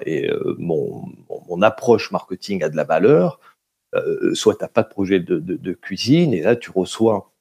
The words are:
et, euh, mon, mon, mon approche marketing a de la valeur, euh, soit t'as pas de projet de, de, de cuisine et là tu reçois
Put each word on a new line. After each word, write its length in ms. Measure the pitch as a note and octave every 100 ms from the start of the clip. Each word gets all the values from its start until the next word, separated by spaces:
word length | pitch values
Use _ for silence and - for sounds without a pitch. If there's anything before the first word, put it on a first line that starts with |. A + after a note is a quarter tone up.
| -
et, 240 | D#2+ -
euh, 240 | - - E2
mon, 440 | E2 D#2 B1 - - - -
mon, 140 | - -
mon 140 | F2
approche 500 | A2 - - A2 -
marketing 500 | F2 - F#2 - F#2+
a 80 | D2+
de 60 | D#2
la 80 |
valeur, 560 | C#2 D#2 G#2 D#3 F3 - _ _ _ _ _
euh, 400 | - - E2 F#2
soit 200 | - G#2+
t'as 140 | - E2
pas 160 | -
de 40 | G#2+
projet 320 | - F#2+ F#2+
de, 180 | E2+ F2
de, 180 | F2 F2
de 160 | F#2
cuisine 600 | E2+ - F#2+ A2 D#3+ E3+
et 80 | F2+
là 160 | D#2+ E3
tu 140 | -
reçois 600 | F#2+ F2 - A2+ G2+ - _